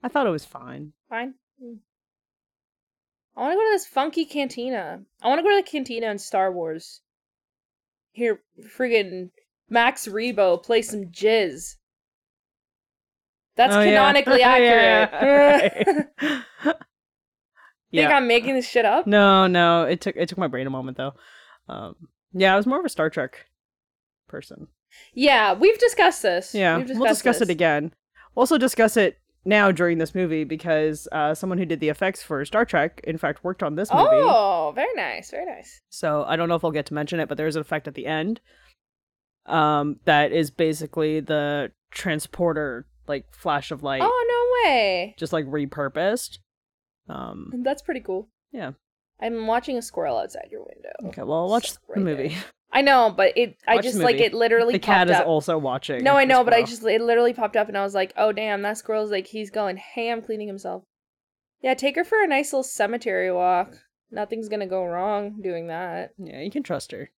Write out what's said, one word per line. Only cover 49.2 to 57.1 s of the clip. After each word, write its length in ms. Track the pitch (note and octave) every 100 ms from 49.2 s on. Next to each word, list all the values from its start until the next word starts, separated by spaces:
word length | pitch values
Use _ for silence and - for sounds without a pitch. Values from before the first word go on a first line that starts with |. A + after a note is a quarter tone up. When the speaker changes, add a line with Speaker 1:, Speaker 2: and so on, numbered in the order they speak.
Speaker 2:
I'm 260 | A3+ A3+ A3
watching 300 | A#3 B3 B3+
a 60 |
squirrel 340 | A#3 - D#3+ A#2
outside 300 | - - -
your 100 | -
window. 260 | - - - - F#3+
Speaker 1:
Okay, 160 | F#3+
well, 260 | - D#3 F3
watch 160 | A3+
Speaker 2:
It's 80 | A#3
Speaker 1:
the 60 | - _
Speaker 2:
right 140 | G#3
Speaker 1:
movie. 240 | F#3+ C#3+ C#3
Speaker 2:
there. 160 | E3+ F#3+ _ _
I 120 | B3+
know, 300 | C#4 C4 A3+ F#3
but 160 | F#3+ -
it, 200 | A#3+ - -
I 100 | A3
Speaker 1:
Watch 80 |
the 60 | A3+
Speaker 2:
just, 100 | G#3
like, 140 | G#3 A#3
Speaker 1:
movie. 80 | A3+
Speaker 2:
it 80 |
literally 380 | A#3 A#3 A#3 A#3
Speaker 1:
The 40 | A#3+
cat 300 | - G3 F3+
Speaker 2:
popped 20 |
Speaker 1:
is 100 | F3
Speaker 2:
up. 40 | -
Speaker 1:
also 300 | D#3 D3 D#3+
watching 460 | C#3 C3 - C3+
Speaker 2:
No, 100 | B3+ C#4
I 80 |
Speaker 1:
the 40 | C4
Speaker 2:
know, 160 | B3+
but 80 | A#3+
I 60 | A#3
Speaker 1:
squirrel. 80 | A#3
Speaker 2:
just, 180 | A#3 A3
it 140 | A3
literally 320 | A#3